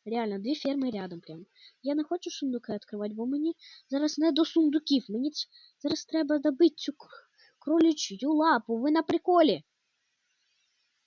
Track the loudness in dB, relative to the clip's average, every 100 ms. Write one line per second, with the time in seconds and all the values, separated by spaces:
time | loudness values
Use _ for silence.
0 | -6 -4 -4 -4 -4 -4 -2 -2 -2 -4
1 | -8 -10 -14 -18 -18 _ -20 _ -4 -2
2 | -2 -4 -6 -6 -4 -4 -6 -8 -8 -8
3 | -6 -6 -4 -2 -2 -4 -12 -20 -6 -2
4 | -2 0 2 2 2 2 2 2 0 -2
5 | -2 -4 -4 -6 -12 _ _ _ -6 -6
6 | -4 -2 0 0 0 4 4 2 -10 -12
7 | -14 -20 _ _ _ _ 0 4 4 2
8 | -4 -6 -2 0 2 2 0 -2 0 0
9 | 0 -2 4 6 6 2 -4 _ _ _
10 | _ _ _ _ _ _ _ _ _ _